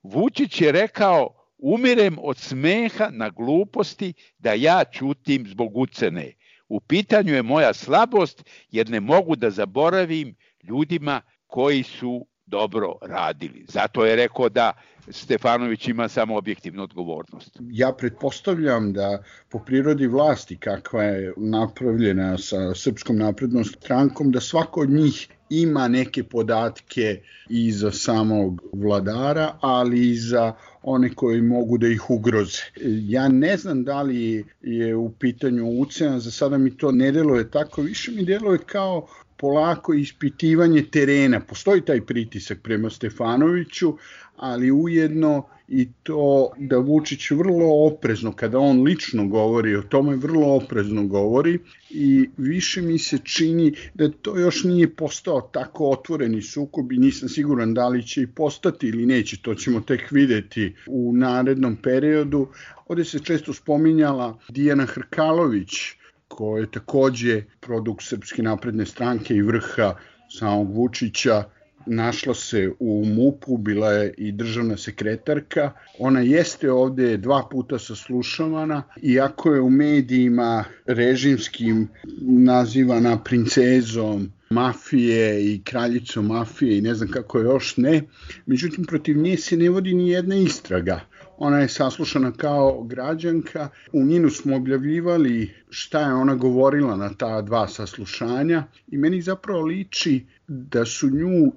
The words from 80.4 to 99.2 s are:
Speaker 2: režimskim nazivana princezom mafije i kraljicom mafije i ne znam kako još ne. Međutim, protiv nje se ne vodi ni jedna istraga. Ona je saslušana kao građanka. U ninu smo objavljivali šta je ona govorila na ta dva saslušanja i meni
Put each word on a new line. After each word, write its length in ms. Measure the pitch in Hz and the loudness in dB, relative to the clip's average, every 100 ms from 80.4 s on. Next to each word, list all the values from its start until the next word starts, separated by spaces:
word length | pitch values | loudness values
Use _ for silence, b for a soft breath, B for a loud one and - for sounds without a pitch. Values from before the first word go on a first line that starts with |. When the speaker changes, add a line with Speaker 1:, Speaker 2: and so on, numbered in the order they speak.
| 117 113 104 B - | 2 0 -2 B -2
Speaker 2:
režimskim 1000 | 120 123 131 139 127 110 - 117 110 107 B - - | 2 4 4 2 2 -2 -4 0 2 0 B -16 -6
nazivana 960 | 127 123 127 123 117 127 127 123 120 113 | 4 6 8 6 2 2 2 4 2 2
princezom 1080 | - 123 113 - 123 127 113 113 110 104 98 - - | 0 0 2 4 4 4 2 -2 -2 -2 -6 -8 -4
mafije 1040 | 117 127 117 - 135 120 113 110 104 104 | -2 0 -4 -2 0 2 2 2 2 0
i 80 | 104 | -2
kraljicom 640 | - 127 120 120 120 117 104 | -4 -4 -2 -2 -4 -4 -2
mafije 520 | 113 117 - 131 104 | -2 -4 -2 0 2
i 40 | |
ne 120 | 110 | 0
znam 160 | 113 110 | -2 -4
kako 300 | 127 113 123 | -6 -4 0
još 380 | 113 135 - - | 2 0 0 0
ne. 240 | 127 156 147 B B B - | 2 2 0 B B B -2
Međutim, 400 | 127 165 156 165 | -2 -2 -6 -4
protiv 320 | 160 156 147 | -4 0 0
nje 200 | 165 180 | 2 0
se 200 | - 170 | 0 2
ne 120 | 175 | 2
vodi 240 | 180 185 | 2 0
ni 160 | 180 180 | 2 2
jedna 260 | 180 180 196 | 0 0 2
istraga. 640 | 180 147 - 92 87 90 - B B - | 2 0 -4 -2 -2 -4 -6 B B -6
Ona 220 | 143 143 | 0 2
je 100 | 135 | 2
saslušana 640 | - 135 - 156 143 127 | 0 -2 -2 -4 -2 -2
kao 520 | 113 151 143 135 131 | -2 -2 2 2 2
građanka. 840 | 117 123 131 160 170 165 156 160 143 B B | -4 -8 -6 -6 -2 -4 -4 -8 -10 B B
U 100 | 151 | 0
ninu 260 | 135 170 156 | 4 4 2
smo 260 | - 143 135 | 0 -2 -2
objavljivali 1000 | 131 135 143 160 170 170 139 117 104 - _ | 0 -2 -2 -2 0 2 2 0 -4 -8 _
šta 300 | - - 156 | -14 -6 -2
je 140 | 147 | 0
ona 220 | 131 135 131 | 2 2 2
govorila 600 | 127 123 135 143 139 98 | 2 4 4 4 0 -2
na 180 | 101 98 | -6 -6
ta 240 | 117 110 | -6 -4
dva 260 | 101 113 101 | -2 -2 -2
saslušanja 960 | - 104 - 98 - 123 123 151 165 143 b - | -6 -12 -12 -12 -8 -4 -2 0 0 -2 b -10
i 100 | 143 | -2
meni 240 | 151 185 | 0 0